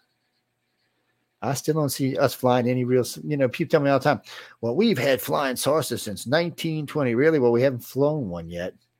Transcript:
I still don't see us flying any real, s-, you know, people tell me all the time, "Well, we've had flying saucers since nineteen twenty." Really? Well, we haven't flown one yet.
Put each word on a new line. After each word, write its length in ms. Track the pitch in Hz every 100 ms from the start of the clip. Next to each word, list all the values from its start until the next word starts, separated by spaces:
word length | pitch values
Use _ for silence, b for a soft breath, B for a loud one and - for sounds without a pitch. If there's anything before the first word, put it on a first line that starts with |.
| _ _ _ _ _ _ _ _ _ _ _ _ _ -
I 120 | 110
still 220 | 135 - 156
don't 120 | 147
see 300 | - 135 139
us 160 | 131
flying 340 | - 123 123 120
any 160 | 127
real, 200 | 123 127
s-, 140 | 117 -
you 140 | 156 147
know, 100 | 127
people 240 | - 139
tell 80 | 160
me 100 | 139
all 100 | 135
the 40 |
time, 180 | 147 123 - B B B
"Well, 160 | 117 135
we've 220 | 233 139
had 240 | 139 127
flying 340 | - 156 135 123
saucers 460 | 135 156 135 110
since 260 | - 95 117
nineteen 580 | 151 170 - 165 156 143
twenty." 300 | 156 131 117
Really? 240 | 156 160
Well, 140 | 120
we 80 | 117
haven't 240 | 135 127 -
flown 420 | 127 143 156 107
one 220 | 85 82
yet. 240 | 87 90 - _